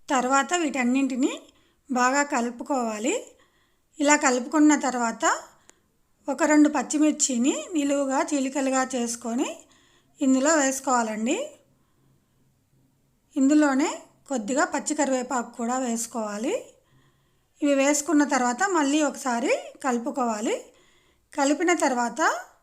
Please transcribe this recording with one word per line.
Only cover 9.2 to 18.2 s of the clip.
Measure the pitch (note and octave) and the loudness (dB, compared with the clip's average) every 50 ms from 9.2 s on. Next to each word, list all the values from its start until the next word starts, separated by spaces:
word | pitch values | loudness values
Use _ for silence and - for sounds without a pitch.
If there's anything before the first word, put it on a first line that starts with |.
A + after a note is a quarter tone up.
| - A#3 A#3 B3+ E4 C#5 E5 - - _ _ _ _ _ _ _ _ _ _ - D4 | -8 -6 -4 -4 -4 -4 -6 -12 -18 _ _ _ _ _ _ _ _ _ _ -2 2
ఇందులో | C4 C4 C4 C4 D4+ E4 D4+ C4+ | 2 2 4 4 4 4 4 2
వేసుకోవాలండి. | C4+ C4 - - C#4+ B3 A#3+ A3+ G#3+ G#3+ G#3+ A3 B3+ E4+ A#4 D5 - - _ _ _ _ _ _ _ _ _ _ _ _ _ _ _ _ _ _ _ _ _ _ _ _ _ _ _ _ _ _ _ _ _ _ _ - C#4+ | 0 -2 -2 -2 0 0 0 0 -2 -4 -4 -2 -2 -2 -2 -4 -8 -12 _ _ _ _ _ _ _ _ _ _ _ _ _ _ _ _ _ _ _ _ _ _ _ _ _ _ _ _ _ _ _ _ _ _ _ -2 0
ఇందులోనే | C4 C4+ D4+ D4+ D4+ C#4+ C4+ C4 D#4 G4+ C#5+ E4 - - _ _ _ - | 2 4 6 6 4 4 2 2 0 0 -2 -6 -14 -20 _ _ _ -6
కొద్దిగా | C#4 A#3+ G#3 G#3 B3+ D4 F4 F4 | -6 -6 -4 -2 0 0 0 0
పచ్చి | - C#4 - - D4+ D4+ | -2 -6 -4 -4 -2 -2
కరివేపాకు | C#4+ C4 C4+ B3+ B3 B3 C#4 A#3+ A#3 A#3+ - - | 0 0 0 -2 -2 -4 -4 -6 -6 -6 -8 -6
కూడా | A#3 A#3 B3+ C4 C4+ | -4 -4 -2 -2 -2
వేసుకోవాలి. | A#3+ A#3 A3+ A#3 - - A3+ G#3+ G#3 G3+ G#3 A3+ D#4+ A4+ D5+ - - _ _ _ _ _ _ _ _ _ _ _ _ _ _ _ _ _ - | -4 -4 -4 -6 -8 -8 -8 -8 -6 -6 -6 -4 -4 -4 -4 -8 -10 _ _ _ _ _ _ _ _ _ _ _ _ _ _ _ _ _ -4
ఇవి | D#4 C#4+ C#4 C4+ | 0 2 2 2
వేసుకున్న | C4+ C#4+ D4 D4 - - D#4+ D4 | 4 2 2 0 0 2 2 2